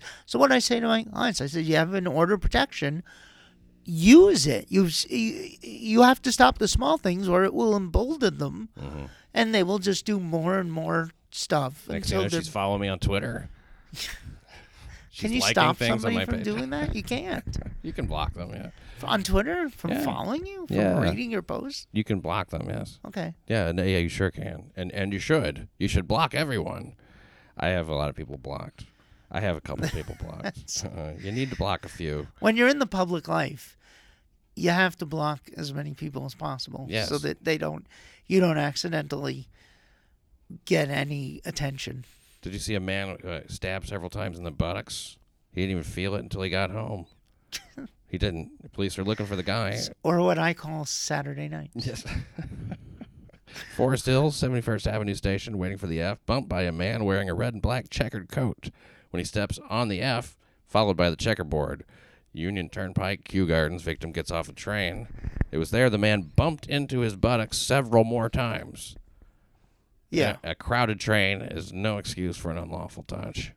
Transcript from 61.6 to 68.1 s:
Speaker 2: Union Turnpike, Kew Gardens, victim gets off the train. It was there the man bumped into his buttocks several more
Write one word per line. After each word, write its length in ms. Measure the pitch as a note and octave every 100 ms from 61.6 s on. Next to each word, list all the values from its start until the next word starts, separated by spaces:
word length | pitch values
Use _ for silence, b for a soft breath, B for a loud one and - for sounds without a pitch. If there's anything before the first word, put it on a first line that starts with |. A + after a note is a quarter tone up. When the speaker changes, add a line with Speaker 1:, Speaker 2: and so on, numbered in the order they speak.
| D2 C#2+ - b b b _
Speaker 2:
Union 360 | D2+ F2 G2+ D#2
Turnpike, 560 | - F#2+ - F#2+ G2+
Kew 220 | - F#2+ F2
Gardens, 360 | D#2+ D#2 E2+
victim 300 | E2 D#2+ E2
gets 180 | D#2+ D#2+
off 160 | E2+ D#2+
the 60 |
train. 560 | - - G#2 F2+ G2 A#2 B B B -
It 60 | D2+
was 140 | D#2+
there 180 | A2+ B2+
the 80 | G#2
man 320 | G#2+ G#2 D#2+ -
bumped 300 | D3+ D3+ -
into 340 | C#3+ C#3 C3
his 160 | A2+ F#2+
buttocks 400 | A2 A#2+ G#2+ -
several 480 | - C3 A#2+ A2+
more 240 | A2+